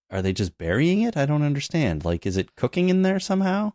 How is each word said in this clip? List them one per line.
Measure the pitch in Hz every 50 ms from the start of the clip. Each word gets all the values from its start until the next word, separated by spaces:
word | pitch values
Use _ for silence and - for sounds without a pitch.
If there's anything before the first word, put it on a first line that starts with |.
| _ _
are | 95 95
they | 92 95 92
just | - 101 87 - -
burying | 82 82 90 120 156 175 185 208
it? | 226 233 -
I | 147 139
don't | 143 151 151 147
understand. | 147 143 139 - - - 165 - 98 80 76 80
Like, | 85 85 85 -
is | 101 92
it | 95 92 - _
cooking | - - 123 - 180 180 185
in | 185 190
there | 190 190 196 190
somehow? | - - 190 190 196 185 190 202 214 214